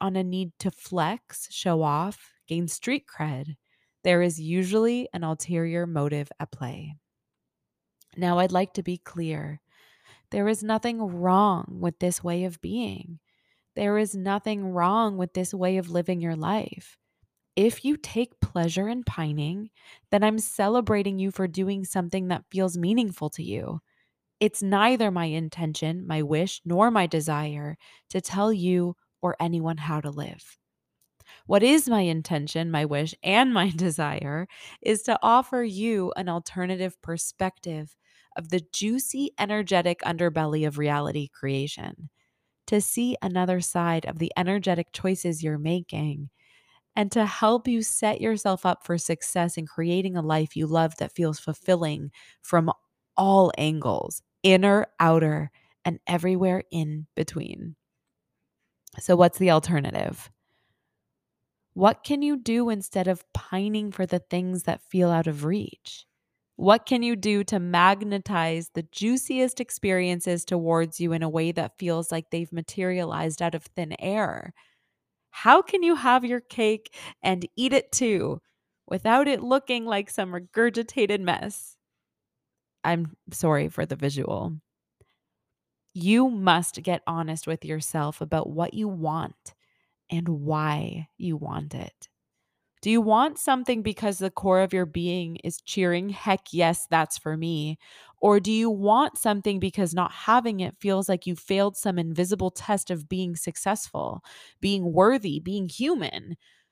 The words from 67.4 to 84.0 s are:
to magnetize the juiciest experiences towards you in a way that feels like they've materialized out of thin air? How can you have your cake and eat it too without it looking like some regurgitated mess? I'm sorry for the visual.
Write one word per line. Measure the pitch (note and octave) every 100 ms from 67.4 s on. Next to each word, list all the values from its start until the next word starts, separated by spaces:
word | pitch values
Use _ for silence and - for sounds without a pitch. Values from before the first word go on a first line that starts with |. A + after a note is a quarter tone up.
| G3
to | G3+
magnetize | F3 F3 F#3 G3+ G#3 G3+ G3 F#3 E3 E3 E3
the | F3 D#3+
juiciest | - G#3+ B3+ - B3+ B3 -
experiences | A#3+ - G3+ F#3 F3+ F3 F3+ F3
towards | - F3 E3 E3 E3 -
you | E3+
in | E3
a | D#3+
way | D#3+ D#3+
that | E3+ D#3 -
feels | F3 E3 E3
like | E3 -
they've | E3+ E3+
materialized | E3+ - - F#3 F3+ E3 D#3+ D#3+ D3+
out | E3+ D#3+
of |
thin | - - D#3 -
air? | F#3 G#3+ G3+ - - - _ _ _ _ _ _ _
How | - A3 D#4+
can | - F#4+
you | E4+ D4+
have | B3 B3+ B3
your | A#3+
cake | - - G#3+ A3 - - - -
and | F#3+ F#3 - -
eat | B3+
it | C4+ -
too | - A#3+ F#3+ D3+ D#3+ _ _ _ _ -
without | F#3+ A3 B3+ C#4+
it | A#3+
looking | A#3+ C4+ C4+ A#3+ A3+
like | G3+ G3+
some | - F#3
regurgitated | F3 F3 - A#3 A3 A3+ C#4 G#3 G#3
mess? | F3+ - G#3 - - - _ _ _ _ _ _ _ _ _ _
I'm | D3+ E3+ D#3+ - -
sorry | - D#3+ D3 D#3
for | - D#3
the |
visual. | C3+